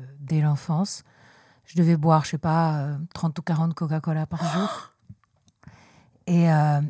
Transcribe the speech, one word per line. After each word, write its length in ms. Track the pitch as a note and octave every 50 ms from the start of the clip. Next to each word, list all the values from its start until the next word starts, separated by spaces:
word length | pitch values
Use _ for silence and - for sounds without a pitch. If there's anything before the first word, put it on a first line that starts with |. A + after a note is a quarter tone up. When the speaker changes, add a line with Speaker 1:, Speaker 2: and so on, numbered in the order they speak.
| C3 C3 C#3 C#3+
Speaker 1:
dès 200 | C#3+ C3+ D#3+ D#3
l'enfance, 600 | D3+ D3+ D3 C#3 - - D#3 D#3+ G3 - - - - _ _ _ _ - _ _ _ _ _ _ _
je 120 | - -
devais 200 | F3 E3+ E3 E3+
boire, 280 | D#3 D3 E3 D#3+ D#3 C#3
je 60 | -
sais 80 | - D3
pas, 400 | - E3 D#3+ E3 E3 D#3+ D#3 D3
euh, 160 | C#3 D3 D3 C#3+ D#3+ - -
trente 240 | - - E3 C#3+ -
ou 40 | -
quarante 320 | - E3+ D3+ E3 E3 D#3+
Coca-Cola 520 | - E3+ D3 D#3 D#3 - E3 D#3 D#3 D#3
par 180 | - E3+ D#3+ F3
jour. 480 | D#3+ D3 F3+ G3+ G#3+ - - - - _
Speaker 2:
<gasps> 0 | _ _ - - - _ _ _ _ _ _ _ _ _ - - - _ _ _ _ _ _ _ _ _ -
Speaker 1:
Et, 240 | F3 E3+ E3+ E3 D#3
euh, 280 | D3+ D3 D3+ D3 C#3+ D3 D#3